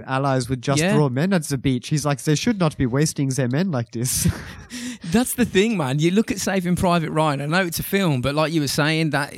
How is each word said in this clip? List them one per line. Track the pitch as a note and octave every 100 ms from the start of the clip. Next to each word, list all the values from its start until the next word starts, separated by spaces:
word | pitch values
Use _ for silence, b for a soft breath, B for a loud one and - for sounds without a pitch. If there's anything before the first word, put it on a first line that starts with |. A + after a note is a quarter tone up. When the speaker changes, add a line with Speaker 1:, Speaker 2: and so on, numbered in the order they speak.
| -
Speaker 1:
Allies | C3 C#3 C3 A#2+
would | C3
just | C3 C#3
Speaker 2:
Yeah. | F3
Speaker 1:
throw | D3+ C#3+
men | B2 F#3
at | F#3 D3
the | C3+
beach." | C#3 B2 -
He's | D#3 D3
like, | C#3+
"They | - D3
should | A#3+ G3+
not | D#3+ -
be | B2+
wasting | C3+ D#3 - C3+
their | C3 B2
men | C#3 G3
like | C3 A#2
this." | A2+ B2 - E3+
<laughs> | - - - - B3 B3 A#3 F3
Speaker 2:
That's | G#3 B3+
the | -
thing, | G#3 F#3 A3 G3
man. | C3 D3
You | E3
look | G3 -
at | G3+
Saving | - F#3+ F3 F3
Private | F3+ E3+ D3+
Ryan. | D#3 D#3 C#3
I | D3
know | F3+ F3+
it's | -
a |
film, | - G3 F3+ C3
but | B2+ D3
like | D#3
you | D#3+
were | C#3
saying, | - D3 D#3+ D#3+
that, | C#3 C#3+